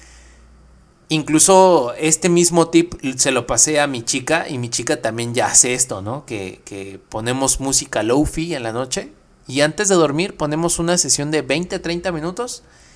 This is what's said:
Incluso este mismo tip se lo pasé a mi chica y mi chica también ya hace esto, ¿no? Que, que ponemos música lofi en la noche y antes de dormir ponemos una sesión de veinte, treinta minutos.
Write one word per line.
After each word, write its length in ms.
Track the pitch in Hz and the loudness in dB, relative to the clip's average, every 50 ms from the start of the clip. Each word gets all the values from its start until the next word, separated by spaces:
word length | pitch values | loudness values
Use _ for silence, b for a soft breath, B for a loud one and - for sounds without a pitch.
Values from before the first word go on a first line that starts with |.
| B B B B B B B B B B _ - - _ _ _ _ _ _ _ _ | B B B B B B B B B B _ -20 -20 _ _ _ _ _ _ _ _
Incluso 840 | - 156 156 139 - 151 151 151 - 190 185 190 185 175 156 123 120 110 | -4 -2 -2 0 0 2 2 4 6 6 8 8 8 6 4 4 0 -2
este 320 | 90 156 156 156 - - 180 | -2 0 0 0 0 2 2
mismo 400 | 175 175 175 170 170 170 165 165 | 4 4 4 4 4 2 2 4
tip 240 | - 165 170 170 - - - 135 131 | 4 2 2 2 -2 -8 -6 -6 -4
se 140 | 127 - 143 | -2 0 0
lo 160 | 131 120 120 | 0 0 0
pasé 320 | - 127 117 - 156 156 147 | 0 0 2 2 2 2 2
a 80 | 143 | 0
mi 160 | 143 131 120 117 | 0 -2 -4 -4
chica 440 | - - 127 123 147 156 170 185 | -4 -4 -4 -2 0 0 0 -2
y 120 | - 147 123 | -4 -6 -6
mi 100 | 120 117 | -6 -6
chica 320 | - - 120 120 151 - | -6 -4 -2 -2 -2 -2
también 320 | - 113 110 117 120 120 117 | -2 -4 -4 -4 -4 -4 -2
ya 140 | 123 107 | 0 0
hace 260 | 98 - - - 123 123 | 2 4 4 4 4 2
esto, 280 | 120 - - 120 98 | 0 -2 -2 -4 -6
¿no? 240 | 98 107 123 147 - | -8 -8 -8 -8 -10
Que, 360 | - 120 101 95 92 - - - | -10 -10 -8 -8 -10 -12 -14 -16
que 340 | - 101 98 98 98 98 98 _ - | -16 -14 -14 -14 -14 -16 -18 _ -12
ponemos 500 | - 110 110 120 127 135 135 127 - - | -10 -6 -4 -2 -2 0 0 0 0 0
música 440 | 135 135 131 - 139 - - 113 107 | -2 -2 -2 -2 -2 -2 -2 -2 0
lofi 500 | 110 123 143 151 - - 160 160 175 160 | 2 2 2 2 0 -2 -4 -6 -4 -6
en 80 | 135 | -6
la 120 | 117 113 110 | -6 -6 -6
noche 380 | 120 131 131 - 196 - - - _ _ _ _ _ _ | -6 -6 -6 -6 -8 -8 -10 -14 _ _ _ _ _ _
y 140 | - 127 139 | -4 0 2
antes 280 | 147 156 156 - 208 208 | 2 2 2 0 0 2
de 60 | 196 | 4
dormir 420 | 175 156 143 143 156 185 202 - | 4 4 4 2 0 -2 -2 -4
ponemos 400 | - 156 147 151 160 170 170 - | -4 -4 -2 -2 0 0 0 0
una 200 | - 170 170 180 175 | 0 0 0 0 2
sesión 320 | - 135 - - 143 151 | 2 0 0 -2 0 0
de 100 | 156 151 | -2 -2
veinte, 380 | 135 127 139 160 180 180 196 175 | 0 0 -2 -2 -2 -4 -8 -8
treinta 320 | - 165 170 175 170 190 | -6 -6 -6 -4 -4 -6
minutos. 520 | 170 156 151 175 185 233 240 247 - - b b b b b b b | -6 -4 -6 -6 -6 -6 -8 -8 -10 -12 b b b b b b b